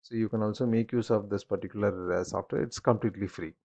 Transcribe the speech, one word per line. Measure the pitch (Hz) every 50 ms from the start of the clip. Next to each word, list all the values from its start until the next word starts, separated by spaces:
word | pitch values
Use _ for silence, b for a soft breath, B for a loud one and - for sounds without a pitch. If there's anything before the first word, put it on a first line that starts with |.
So | _ - 120
you | 113 110 104
can | - 110
also | 107 107 107 - 127
make | 120 113 113 113 -
use | 127 120 110 -
of | 117 107 101 101
this | 101 98 -
particular, | _ 101 92 92 90 - 104 104 101 92 92 90 87
uh, | 90 87 90
software. | - - 95 92 _ 139 -
It's | - 120 - -
completely | - 131 117 117 - 110 92 98 101
free. | 90 - - 85 80 - _